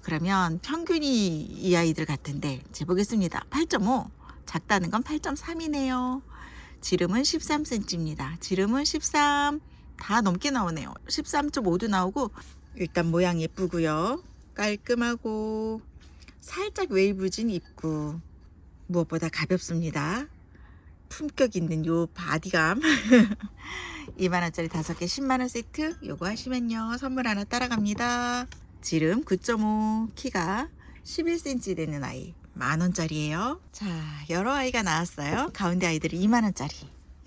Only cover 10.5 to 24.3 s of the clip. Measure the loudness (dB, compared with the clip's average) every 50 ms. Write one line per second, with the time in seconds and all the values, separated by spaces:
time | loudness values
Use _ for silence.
10.5 | 0 0 0 0 -2 -4 -6 -10 -12 -14 -8 -4 -4 -4 -2 0 0 0 0 0
11.5 | 0 0 2 2 2 2 2 2 2 2 2 2 2 0 -2 -2 -4 -8 -16 -18
12.5 | -20 -20 -20 -16 -8 -6 -6 -2 0 2 2 4 4 4 4 4 4 2 0 -2
13.5 | -2 -2 -2 0 0 2 2 2 2 2 0 0 -2 -4 -6 -10 -20 -20 -20 -14
14.5 | -6 -2 -2 -2 -2 -2 -2 0 0 2 2 0 0 -2 -2 -4 -2 -2 -2 -2
15.5 | -2 -2 -2 -2 -4 -6 -8 -12 -20 -20 -20 -20 -20 -20 -20 -20 -20 -18 -14 -10
16.5 | -6 -4 -4 -4 -2 -2 -2 2 4 4 4 4 4 0 -2 -2 -2 -2 -2 -2
17.5 | -2 -2 -4 -8 -10 -6 -4 -2 -2 -2 -2 -4 -6 -8 -10 -14 -18 -20 -20 -20
18.5 | -20 -20 -20 -20 -20 -16 -8 -2 0 0 0 0 0 -2 -2 -2 -2 -2 0 0
19.5 | 0 0 0 -2 -2 -2 -2 -2 -2 -2 -2 0 -2 -2 -4 -8 -12 -20 -20 -20
20.5 | -20 -20 -20 -20 -20 -20 -20 -20 -20 -20 -18 -16 -10 -8 -6 -4 2 2 2 2
21.5 | 4 2 0 0 0 0 0 2 2 2 0 0 -4 -6 -4 -2 -2 -2 -2 0
22.5 | 2 4 4 4 4 2 4 4 4 4 6 8 8 10 8 8 4 -4 -8 -10
23.5 | -12 -14 -14 -12 -10 -10 -10 -10 -12 -12 -12 -12 -4 0 0 2